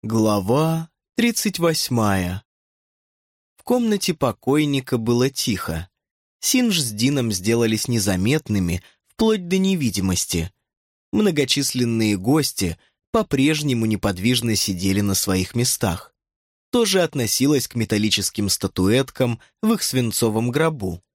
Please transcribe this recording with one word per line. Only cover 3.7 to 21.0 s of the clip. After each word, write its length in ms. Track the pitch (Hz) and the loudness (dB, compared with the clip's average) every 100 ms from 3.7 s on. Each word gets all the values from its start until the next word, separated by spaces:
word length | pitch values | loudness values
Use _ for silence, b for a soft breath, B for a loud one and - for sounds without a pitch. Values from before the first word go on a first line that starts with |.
| 247 233 202 - | 0 2 0 -2
покойника 840 | 165 127 - - 147 147 139 131 123 | -2 -2 -2 0 2 2 -2 -2 -2
было 320 | 113 120 123 | 0 2 0
тихо. 600 | - - 98 - 80 87 _ _ _ _ _ | -2 -4 -4 -4 -6 -8 _ _ _ _ _
Синдж 400 | - 254 240 175 | 0 2 2 0
с 140 | 123 | -2
Дином 400 | 104 123 143 117 | 0 0 2 0
сделались 560 | 92 98 117 113 110 - | -2 0 2 2 0 0
незаметными, 920 | 117 98 90 101 151 - 104 87 90 b b _ | 0 0 0 0 0 0 0 0 -2 b b _
вплоть 400 | - 220 214 175 | 0 2 2 0
до 80 | 190 | 0
невидимости. 960 | 190 185 123 98 95 90 - 87 85 _ _ _ _ _ _ | 2 2 0 0 0 0 -2 -4 -4 _ _ _ _ _ _
Многочисленные 1040 | 214 208 151 131 143 135 127 120 113 110 101 | 0 0 0 0 0 -2 -2 -2 0 0 0
гости 640 | 98 156 139 - 90 80 _ _ _ | 2 2 2 -4 -6 -6 _ _ _
по-прежнему 760 | 226 208 135 139 151 147 120 110 | -2 0 2 2 2 -2 0 0
неподвижно 680 | 104 104 90 107 123 117 107 | 0 -2 0 0 0 0 -2
сидели 460 | - 90 95 98 | -2 -2 0 0
на 120 | 101 | 0
своих 420 | 95 - 92 90 117 | -2 0 -2 0 -2
местах. 600 | 123 - 104 87 - _ _ _ _ _ _ | -2 0 -2 -4 -10 _ _ _ _ _ _
То 140 | 247 214 | 0 2
же 160 | 190 | 2
относилось 680 | 165 143 113 - 135 147 - | 0 0 -2 0 2 2 0
к 80 | 120 | -4
металлическим 720 | 110 107 107 101 98 - 101 | -2 0 0 0 -2 -4 -2
статуэткам 960 | - 95 - 95 123 135 - 123 117 b _ | -2 -4 0 2 2 0 -2 -2 -2 b _
в 120 | 220 | 0
их 100 | 226 | 0
свинцовом 680 | - 131 117 - 117 107 120 | 0 -2 -2 0 0 0 -2
гробу. 520 | 135 160 151 92 85 | 0 0 -2 -6 -8